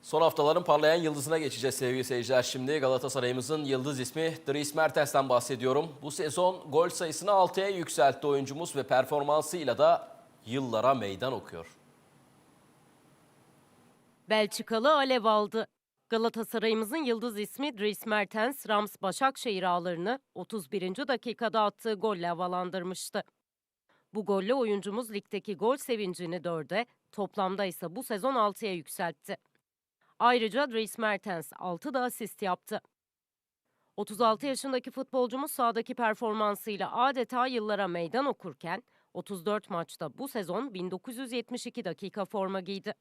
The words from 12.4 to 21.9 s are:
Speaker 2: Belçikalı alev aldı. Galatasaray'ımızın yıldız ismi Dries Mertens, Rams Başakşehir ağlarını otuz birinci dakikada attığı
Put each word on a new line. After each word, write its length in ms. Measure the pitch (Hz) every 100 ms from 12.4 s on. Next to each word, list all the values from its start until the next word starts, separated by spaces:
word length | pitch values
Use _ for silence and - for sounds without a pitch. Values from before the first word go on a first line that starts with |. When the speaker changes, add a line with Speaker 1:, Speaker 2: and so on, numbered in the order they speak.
| _ _ _ _ _ _ _ _ _ _ _ _ _ _ _ _ _ _ -
Speaker 2:
Belçikalı 680 | 214 208 - - 226 254
alev 300 | 311 269 254
aldı. 420 | 214 214 208 220 208 _ _ _ _
Galatasaray'ımızın 960 | 226 226 226 226 226 214 220 214 311
yıldız 340 | 277 226 240 208
ismi 400 | 208 - 285 233
Dries 280 | 214 196 226
Mertens, 600 | 214 196 220 233 277 -
Rams 340 | 214 208 -
Başakşehir 600 | 190 175 269 - 247 190
ağlarını 580 | 185 175 175 170 180 269 _
otuz 380 | - 180 220 165
birinci 360 | 202 180 196 294
dakikada 540 | 247 240 214 226 220
attığı 320 | 208 - 226